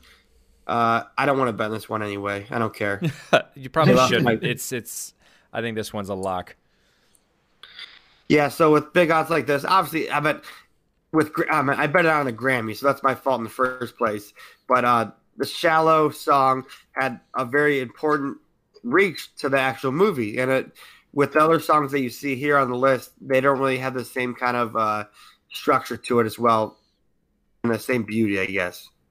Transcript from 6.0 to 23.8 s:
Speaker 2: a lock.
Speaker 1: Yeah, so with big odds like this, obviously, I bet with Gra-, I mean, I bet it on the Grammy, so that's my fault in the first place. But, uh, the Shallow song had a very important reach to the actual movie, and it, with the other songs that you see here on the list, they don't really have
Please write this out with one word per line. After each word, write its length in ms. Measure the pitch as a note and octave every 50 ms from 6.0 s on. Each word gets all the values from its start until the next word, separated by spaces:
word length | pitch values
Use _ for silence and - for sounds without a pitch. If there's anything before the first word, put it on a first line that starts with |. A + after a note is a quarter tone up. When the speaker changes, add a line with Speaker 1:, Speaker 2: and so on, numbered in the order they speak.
| G2 F#2
Speaker 2:
a 40 | G2+
lock. 420 | F#2+ F#2+ F#2+ F#2 F2+ F2+ - - _ _ _ _ _ _ _ _ _ _ _ _ _ _ _ _ _ _ _ _ _ - - - - - - - - _ _ _ _ _ -
Speaker 1:
Yeah, 200 | D3 D3+ D3 C#3
so 240 | - - E3 D#3 D3+
with 200 | D3+ D3 - -
big 180 | F3 F3 D3+
odds 200 | E3 D#3+ D3+ -
like 160 | E3 D#3 B2+
this, 180 | A2+ C#3+ C#3 C#3+
obviously, 460 | - F#3 F#3+ F3 C#3+ - D#3+ B2 -
I 100 | - D3
bet 220 | D3 D#3 C#3+ - - - - - - _ _ _ _ _ _ _ _ _ -
with 200 | D#3 D3+ D3+ -
Gra-, 180 | - E3 -
I 120 | D#3 D3+ C#3
mean, 160 | C3+ C#3 -
I 80 | C#3+
bet 180 | D3+ C#3+ F#3 E3+
it 60 | D#3+
on 160 | D#3 D3+ C#3+
the 60 | C3 A#2
Grammy, 440 | A2 B2 C3 C3 B2 A2+ A2 G#2+
so 100 | - B2+
that's 160 | C#3 C3+ - -
my 120 | C#3 B2+
fault 240 | A#2 - C#3 C3 A#2
in 60 | A#2
the 60 | A2
first 460 | - - B2+ B2+ B2+ B2+ B2 A2+ -
place. 380 | - B2 A2 G#2 G#2 G2+ - - - - - - _ _ -
But, 160 | B2+ B2 A#2+
uh, 280 | B2 B2 A#2 A2+ G#2 - _ _ _ _
the 100 | - C#3
Shallow 640 | C3+ - - - E3+ D#3+ D#3+ D#3+ D#3+ D#3+ D#3 D#3 D3
song 540 | - - - D#3 D3 C#3 C3 C3 C3 C3 B2+ - - - _ _ -
had 280 | C3+ C3+ C3 A#2+ - _ _ -
a 80 | - C3
very 360 | A#2 B2 D3 D3 D3 C#3+ C#3
important 580 | B2+ A#2 - - - D3+ D3 D3+ C#3 C#3 - - _ _ _ _ _ _ _ - -
reach 520 | - B2+ E3+ G3 G3 C#3 - - - _
to 120 | - - C#3+
the 120 | C3+ C#3
actual 320 | C3 C3 A#2+ - - C#3 B2+
movie, 460 | D#3 G3 A3 F3+ C3 A#2 G#2 A2 B2
and 120 | B2+ B2+
it, 220 | C3 C3 - - - - - - - _ _ _ -
with 200 | C#3 D3 C3+ -
the 80 | D#3
other 200 | D#3 D#3+ E3 D#3+
songs 320 | - - D#3+ D3+ D3 C3+ C3+
that 80 | C#3+
you 100 | C3 A#2+
see 240 | A#2 - - C#3+ C3+
here 240 | A#2+ C#3 D3 D3 C#3+
on 120 | C3+ B2
the 60 | B2+
list, 360 | B2 B2+ C3+ C3+ B2 - - _ -
they 200 | - C3 C3+ C3
don't 200 | B2+ C#3+ C#3 C3
really 180 | C3+ C3+ C3
have 160 | B2+